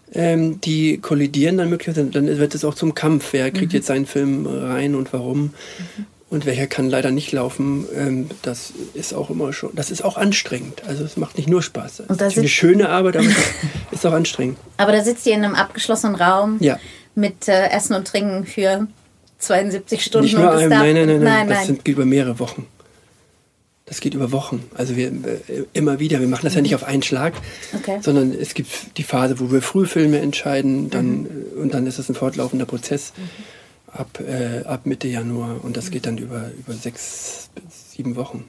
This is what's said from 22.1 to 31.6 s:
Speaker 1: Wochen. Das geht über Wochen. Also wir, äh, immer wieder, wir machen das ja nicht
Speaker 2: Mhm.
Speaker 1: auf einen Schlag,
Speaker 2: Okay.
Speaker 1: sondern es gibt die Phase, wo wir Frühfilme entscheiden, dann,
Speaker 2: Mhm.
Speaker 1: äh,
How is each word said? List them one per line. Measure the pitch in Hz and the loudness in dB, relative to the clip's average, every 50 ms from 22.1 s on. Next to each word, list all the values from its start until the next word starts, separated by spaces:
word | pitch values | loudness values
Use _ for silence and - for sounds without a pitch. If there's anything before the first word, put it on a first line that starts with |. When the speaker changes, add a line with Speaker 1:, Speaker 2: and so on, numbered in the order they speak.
| 135 139 131 123 117 117 | 4 4 2 2 -2 -4
Speaker 1:
Wochen. | 120 - - - - - _ _ - _ _ _ _ _ _ _ _ _ _ _ _ _ _ _ _ _ _ _ _ | -4 -6 -8 -10 -14 -16 _ _ -20 _ _ _ _ _ _ _ _ _ _ _ _ _ _ _ _ _ _ _ _
Das | - 151 - | -14 -10 -6
geht | - 143 135 | -4 -4 -2
über | 135 131 120 | -2 -2 -2
Wochen. | 135 135 135 - 131 123 - - - | -2 -2 -4 -4 -6 -8 -8 -10 -6
Also | - 127 131 120 | -6 -4 -4 -2
wir, | 123 123 127 | -2 -2 -4
äh, | 131 127 123 117 113 104 - - 127 139 135 - - | -4 -6 -6 -6 -6 -6 -8 -8 -8 -8 -8 -6 -2
immer | - 151 147 139 135 | 0 2 2 2 2
wieder, | 151 156 156 131 | 0 0 2 2
wir | 127 | 2
machen | 127 127 - 160 | 2 0 0 0
das | 143 185 | 0 2
ja | 156 | 2
nicht | 143 - | 2 2
Speaker 2:
Mhm. | 147 127 | 2 0
Speaker 1:
auf | - | 0
einen | 139 139 135 131 | 0 -2 0 0
Schlag, | - 135 127 147 175 - - - - - - - - | 0 0 0 0 -2 -4 -6 -12 -14 -14 -16 -14 -10
Speaker 2:
Okay. | - - - 196 196 208 | -8 -8 -4 -4 -4 -2
Speaker 1:
sondern | 208 151 143 139 131 131 | 0 2 4 4 4 2
es | - - - - - | 0 -2 -6 -6 -4
gibt | - 127 - - - - - - - | -6 -6 -6 -6 -12 -12 -12 -10 -8
die | 151 | -6
Phase, | - - 123 127 131 135 127 | -2 0 0 2 2 0 0
wo | 127 123 | 0 2
wir | 135 131 | 2 2
Frühfilme | 123 - - 196 190 - - 165 156 151 147 147 | 2 2 2 2 2 2 2 4 4 4 4 4
entscheiden, | 151 143 143 - - 151 139 139 135 135 131 139 147 - | 2 0 -2 -2 -2 -2 0 0 2 2 0 0 -2 -2
dann, | - - - - - 143 | -2 0 0 0 0 -2
Speaker 2:
Mhm. | - - 156 139 - - - | -4 -6 -10 -10 -12 -10 -8
Speaker 1:
äh, | 143 | -4